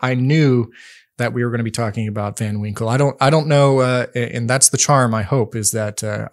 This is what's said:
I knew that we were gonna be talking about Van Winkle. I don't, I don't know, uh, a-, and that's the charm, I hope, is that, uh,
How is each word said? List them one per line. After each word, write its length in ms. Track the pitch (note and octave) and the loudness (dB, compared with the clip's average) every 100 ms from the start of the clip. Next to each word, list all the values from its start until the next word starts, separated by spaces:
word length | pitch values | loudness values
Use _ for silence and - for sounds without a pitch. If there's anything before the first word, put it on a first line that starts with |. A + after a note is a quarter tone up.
I 120 | B2+ B2+ | -2 0
knew 560 | B2+ D#3+ D3 B2 A2+ - - - _ - | 2 4 4 2 0 -8 -20 -20 _ -6
that 160 | A#2+ | -4
we 100 | A#2+ | -2
were 60 | A#2+ | -4
gonna 140 | A#2 | -4
be 80 | A2+ | -4
talking 360 | A2 A2+ G#2+ G#2+ | -4 -4 -4 -6
about 300 | G#2 G#2 - | -4 -6 -6
Van 220 | G#2+ G#2 | -6 -4
Winkle. 300 | G#2 G#2 A2+ | -6 -4 -2
I 80 | B2+ | 0
don't, 180 | C#3+ - | 0 2
I 80 | C3+ | 2
don't 180 | D#3 D3+ | 4 4
know, 320 | C#3+ C#3 C3+ | 4 4 4
uh, 280 | B2+ B2 A#2 | 2 0 -2
a-, 220 | B2 A#2+ B2 | -4 -4 -4
and 140 | A#2 | -2
that's 200 | C3 - | 0 0
the 80 | C3+ | 0
charm, 360 | - C#3 B2 A2 | 4 4 4 0
I 80 | |
hope, 320 | G2+ C3+ G#2+ A2+ | 0 -2 -2 -2
is 160 | G#2 | -2
that, 320 | A2+ G#2 G#2 | -2 -4 -6
uh, 240 | G#2+ G#2 G#2+ | -6 -6 -4